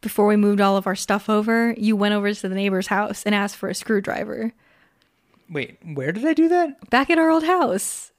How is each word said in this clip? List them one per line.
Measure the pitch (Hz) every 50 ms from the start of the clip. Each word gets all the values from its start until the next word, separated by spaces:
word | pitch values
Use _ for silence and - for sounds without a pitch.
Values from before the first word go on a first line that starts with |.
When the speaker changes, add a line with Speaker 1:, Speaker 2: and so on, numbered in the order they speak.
Speaker 1:
before | - 220 - - 208 208
we | 214 208
moved | 208 202 202 202
all | 202 196 196 196
of | 190 202
our | 185
stuff | - - - 202 202 - -
over, | 214 208 214 220 226 233 233 233 226 -
you | 208 214 220
went | 202 202 208 208
over | 208 202 202 208
to | 202 - 190
the | 190
neighbor's | 190 196 202 190 185 190 -
house | 208 190 208 208 202 - -
and | 208 208
asked | 202 202 202 - -
for | - 190
a | 190
screwdriver. | - - - 226 202 196 - - - - 214 - - 220 226 - _ _ _ _ _ _ _ _ _ _ _ _ _ _ _ _ _ _ _
Speaker 2:
Wait, | 170 147 123 - - _ _
where | 170 151 143 131 143
did | 170 208 240
I | 311 320
do | 302 320 330
that? | 349 359 349 311 277 _ - -
Speaker 1:
Back | - 247 277 -
at | 339 320
our | 320 320
old | 320 330 311
house. | 320 359 370 330 - 180 196 - - - - - - _